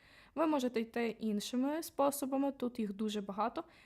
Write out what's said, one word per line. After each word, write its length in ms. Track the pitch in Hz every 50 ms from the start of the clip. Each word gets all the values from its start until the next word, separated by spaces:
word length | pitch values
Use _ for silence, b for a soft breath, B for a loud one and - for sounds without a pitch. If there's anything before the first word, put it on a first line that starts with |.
| B B B B B B -
Ви 120 | 269 320 320
можете 340 | 302 285 247 247 247 226
йти 260 | 226 226 - - 233 233
іншими 760 | 208 - - 220 208 208 202 - - 247 254 277 294 320 330
способами, 680 | - - - 285 285 277 - - 262 269 269 277 277
тут 280 | 269 - 247 247 233 -
їх 140 | 220 196 202
дуже 280 | 196 220 214 208 208
багато. 420 | 202 202 196 208 208 233 - 320 330 B B B B